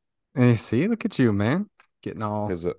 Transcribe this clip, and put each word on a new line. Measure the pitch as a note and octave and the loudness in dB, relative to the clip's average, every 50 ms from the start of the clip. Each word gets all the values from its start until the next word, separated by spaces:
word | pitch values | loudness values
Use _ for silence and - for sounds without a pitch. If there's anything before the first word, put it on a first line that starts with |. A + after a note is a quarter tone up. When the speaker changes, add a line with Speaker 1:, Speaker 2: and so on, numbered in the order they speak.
| _ _ _ _ _ _ - | _ _ _ _ _ _ 0
Speaker 1:
Hey, | C3+ B2 A#2+ A#2 | 4 4 4 4
see, | G#2 - - A2 A#2+ E3 | 2 0 -2 0 0 0
look | A3 A#3 A3 - | 0 -2 -2 -4
at | G#3+ - - | -4 0 2
you, | C3 A2+ | 2 4
man. | G#2 G2+ G2+ A2+ C#3+ F#3 G#3 - _ _ _ _ _ _ | 4 2 0 0 0 -2 -4 -6 _ _ _ _ _ _
Getting | - G2+ - F#2+ A2 | -12 -12 -10 -8 -6
all | G#2 G#2 G#2+ G#2 G#2 | -6 -4 -4 -4 -4
Speaker 2:
'Cause, | F#2 E2+ E2 | -6 -4 -4
uh, | F2 - | -6 -6